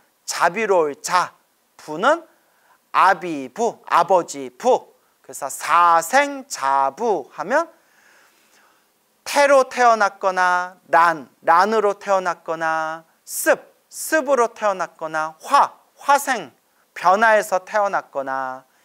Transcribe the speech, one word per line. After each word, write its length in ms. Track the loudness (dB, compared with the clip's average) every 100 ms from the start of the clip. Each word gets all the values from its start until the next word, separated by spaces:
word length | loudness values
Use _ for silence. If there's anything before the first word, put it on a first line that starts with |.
| _ _ -12
자비로울 760 | -2 -2 0 0 0 0 -6
자, 320 | -4 -2 -2 -8 _ _ _ -20
부는 480 | -14 -2 0 0 -4 _ _ _ _ _ _
아비부, 920 | 2 2 2 -4 -8 -8 -4 -4 -6 -2
아버지 640 | 0 2 2 0 -10 -14 -4
부. 340 | 0 0 -2 _ _ _
그래서 280 | -20 -12 -10
사생자부 1800 | -8 0 4 4 4 2 0 0 -6 -14 -6 -2 0 0 -2 -4 -4 -6
하면 400 | -12 -4 -4 -4 _ _ _ _ _ _ _ _ _ _ _ _ _ _ _
태로 460 | -4 0 4 4 2
태어났거나, 1080 | 2 2 4 0 0 -2 0 0 0 -4 -12 0
란, 420 | 2 4 0 -10 _
란으로 580 | 2 4 4 2 0 -2
태어났거나, 1040 | -2 -2 -2 -6 -8 -6 -4 -4 -6 -10 -16 _
습, 500 | -14 -4 0 0 -4 _ _
습으로 640 | -16 -4 -2 0 0 0
태어났거나, 840 | -2 -4 -4 -8 _ -8 -6 -6 -10
화, 360 | 0 2 2 -4 _ _
화생, 540 | 0 0 0 -6 -8 _ _ _ _
변화해서 640 | -2 2 4 4 2 0 -6
태어났거나, 1080 | -4 -4 -2 -4 -6 -8 -6 -6 -8 -10 -18 _